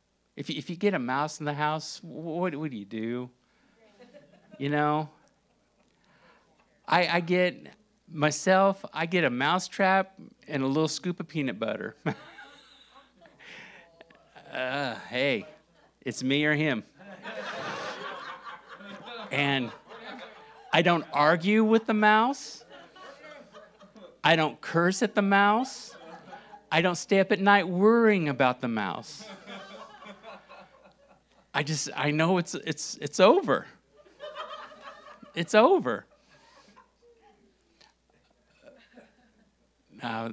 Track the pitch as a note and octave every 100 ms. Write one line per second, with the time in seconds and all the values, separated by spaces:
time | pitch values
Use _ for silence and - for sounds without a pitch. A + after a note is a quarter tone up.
0 | _ _ _ - C#3 D#3 D3 E3+ G3+ F3+
1 | B2 C3+ D3+ - D3 D3 D3+ D#3 - -
2 | E3 D3+ E3 D#3+ F3+ D3 D#3 A2+ G2 A2+
3 | A2+ B2 B2 _ _ _ _ _ _ -
4 | - - - _ _ - C#3 D3 D3 D3+
5 | D#3 _ _ _ _ _ _ _ _ _
6 | _ _ _ _ _ _ _ _ - E3+
7 | E3 E3+ E3+ F3+ F3+ - C#2+ - _ _
8 | - D#3 D3 D3 F#3 F#3+ G3 F#3+ - D#3
9 | E3 F3+ D3 B2 C#3+ F3+ - - F#3+ F#3+
10 | F#3+ - - - - D3 C3+ C#3+ D#3 -
11 | F3+ F3 E3+ D#3+ C3+ G#2 A2+ G#2+ G2 -
12 | F#3+ F#3+ - - - - - - _ C4+
13 | _ _ - _ - - - - - -
14 | - _ _ - - B2+ B2+ C#3 C3+ A2
15 | - B2 C#3 A#2 F2+ - _ _ _ _
16 | C3 - C3 C#3+ D3+ D3+ D#3 A#2 - -
17 | - - - - - - - - - -
18 | - - - - - - - - G3+ G3
19 | - A#3 G#3 C3+ C#3+ C#3 A#2 - - -
20 | - - - - - - - D#3 F3 E3+
21 | - C#3 D3 E3+ F3+ G#3+ G#3+ A3 A3 G#3+
22 | G#3+ G#3+ A#3+ C#4 - - - - - -
23 | - - D#4 C#4+ A#3 - - - - -
24 | - - D#3 E3 D#3 - - E3 F3 F#3+
25 | G#3+ G#3 G3 G3+ G3+ G#3+ C4 - - -
26 | - - - - - - - D#3+ F3+ F3
27 | - G3 F#3+ G3+ G3 G3+ F3+ F3+ G#3 A#3
28 | A3+ G3 D3+ C3+ B2+ B2 B2 A2+ G2 E2+
29 | - - - - - G3 G3 G3+ - -
30 | G#3 G3 A3 F#3+ - F#3+ F3+ _ - _
31 | _ _ _ _ _ C#3 D3 D3+ - -
32 | D3 D3+ E3 F#3 E3+ - - D3+ - -
33 | C#3+ - F#3+ E4+ A#3+ - - - _ -
34 | - - D5 D5+ D5+ D5+ - - - -
35 | - - - - E3+ G#3+ B3 F#4 C3 G#2
36 | - _ _ _ _ - - - _ _
37 | A#4+ A#4 G#4+ _ _ _ _ _ _ _
38 | _ _ _ _ _ _ - B3 _ A#3+
39 | A3+ _ _ _ _ _ _ _ _ A2
40 | A#2+ A2+ A2+